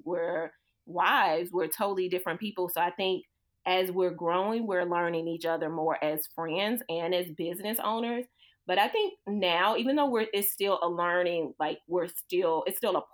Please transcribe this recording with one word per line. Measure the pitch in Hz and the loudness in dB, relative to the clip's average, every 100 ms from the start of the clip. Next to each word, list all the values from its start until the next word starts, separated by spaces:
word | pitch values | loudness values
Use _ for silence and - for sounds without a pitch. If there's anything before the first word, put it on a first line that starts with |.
we're | 151 175 170 170 165 - _ _ - | -6 -2 -2 -2 -6 -10 _ _ -8
wives, | 175 185 262 196 160 175 | 0 2 4 4 2 0
we're | 175 160 | -2 -2
totally | - 202 190 180 | -2 -2 0 -2
different | 175 185 170 | -2 -2 -4
people. | 214 - 180 | -4 -4 -2
So | 170 | 0
I | 170 | -2
think | - 190 185 - _ _ _ - | 0 -2 -2 -4 _ _ _ 0
as | 185 185 | 2 2
we're | 180 180 | 2 0
growing, | 165 170 180 196 226 226 | 0 0 0 0 -2 0
we're | 180 180 | 0 0
learning | 175 170 165 165 | 0 0 0 -2
each | 165 165 | -4 -2
other | 165 160 | -2 -2
more | 165 160 156 | -2 0 0
as | 151 156 - - | 0 -2 -6 -8
friends | 165 165 208 233 - | -4 -2 -2 -2 -4
and | 165 170 180 | -4 0 0
as | 180 | -2
business | 156 175 175 208 233 | -4 -6 -4 -6 -4
owners. | 214 226 233 240 247 _ _ _ - | -2 -2 -2 -4 -8 _ _ _ -2
But | 185 | 2
I | 220 | 2
think | 440 415 - - | 2 0 -2 -4
now, | 208 180 170 190 220 | 0 2 4 4 2
even | 240 294 | 2 4
though | 285 | 4
we're, | 233 220 | 2 0
it's | 202 202 | 0 -2
still | - 196 190 | 0 0 2
a | 170 | 0
learning, | 175 175 175 180 170 156 - | 0 2 2 2 0 -2 -2
like, | 156 151 - | -4 -4 -4
we're | 180 170 | -2 -2
still, | - - 180 175 160 180 | -6 -2 2 2 2 0
it's | - | -2
still | 220 185 | 0 0
a | - | -2